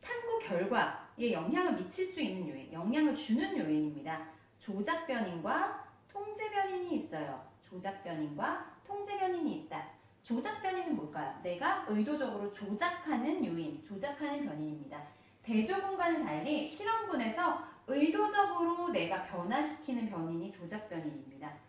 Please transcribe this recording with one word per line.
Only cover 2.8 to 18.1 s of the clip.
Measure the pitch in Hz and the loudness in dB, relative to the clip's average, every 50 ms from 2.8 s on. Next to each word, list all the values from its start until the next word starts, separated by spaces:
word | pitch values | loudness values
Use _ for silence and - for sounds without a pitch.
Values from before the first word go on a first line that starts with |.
| 170 196 254 311 311 294 240 | 0 2 4 6 6 6 4
주는 | - - - 220 254 370 392 392 294 | 2 2 2 2 4 4 2 2 0
요인입니다. | 185 156 151 151 151 151 147 143 131 160 160 160 156 - - - - - _ - | 2 4 4 4 4 2 0 -4 -6 -4 -4 -6 -6 -10 -14 -18 -20 -20 _ -16
조작변인과 | - - 196 196 208 - 330 330 330 311 254 233 214 180 175 170 160 208 262 320 381 392 415 - - - - - - _ | -8 -6 -4 -2 0 0 0 -2 0 -2 0 0 0 -2 -2 -4 -2 0 0 2 2 0 -2 -4 -10 -12 -18 -20 -20 _
통제변인이 | - 403 403 427 427 415 440 427 415 403 392 392 381 370 359 349 320 | -8 -8 -6 -6 -6 -4 -4 0 2 2 2 2 2 -2 0 0 0
있어요. | - - - - 156 143 139 135 - - - - - | 0 0 -2 -4 -4 -4 -4 -6 -8 -10 -14 -20 -20
조작변인과 | - - 190 180 175 190 202 - - 175 170 156 151 147 147 151 214 294 349 381 - - - - - | -20 -14 -12 -6 -6 -4 -6 -4 -6 -6 -4 -2 -2 -4 -2 -2 0 0 0 -2 -6 -10 -14 -20 -10
통제변인이 | - 403 403 403 403 403 392 381 370 359 339 311 233 190 - - | -6 -4 -4 -4 -2 0 0 2 2 2 2 2 0 0 -2 -6
있다. | - - - - - - - - - - - _ | -6 -8 -8 -8 -8 -12 -18 -20 -20 -20 -20 _
조작변인은 | - 233 240 - 403 427 415 415 381 381 359 359 339 - | -2 -2 0 0 -2 -4 -2 0 0 0 0 0 0 0
뭘까요? | - 156 147 - 160 151 - - - - | 0 -2 -4 -4 -4 -4 -4 -4 -4 -4
내가 | 180 180 180 277 339 392 381 330 269 | -4 -2 0 2 2 2 2 0 0
의도적으로 | 214 208 214 285 294 277 269 226 208 202 202 202 | 2 2 4 2 2 0 0 -2 -2 -2 -4 -4
조작하는 | - - 208 190 208 214 - 349 349 - - 311 294 233 233 294 349 370 277 | -6 -6 -4 -4 -2 0 2 0 0 -2 -2 0 0 2 2 2 2 2 2
요인, | 190 165 165 165 151 143 143 | 0 0 -2 -2 -4 -6 -8
조작하는 | - - 208 190 190 285 285 - 302 277 285 285 - | -10 -10 -8 -4 -4 -4 -4 -2 -2 -2 -2 -2 -2
변인입니다. | - 151 151 151 151 151 - - - - - - - - - - - - - - | -4 -4 -4 -4 -4 -4 -6 -8 -10 -10 -12 -12 -12 -16 -20 -20 -20 -20 -16 -6
대조군과는 | - 233 220 220 - 370 392 392 392 392 370 349 339 330 302 - | 2 4 4 4 4 2 0 0 0 0 2 4 4 4 4 2
달리 | - 302 - 269 277 302 285 - - | 0 0 -2 0 2 2 2 0 -2
실험군에서 | - - 403 427 453 453 427 403 320 262 233 220 220 - 359 330 339 - - - - - - - | -6 -4 0 2 2 2 2 0 0 2 2 0 2 4 4 4 4 2 -2 -8 -12 -16 -4 0
의도적으로 | 262 285 302 330 | 4 6 6 6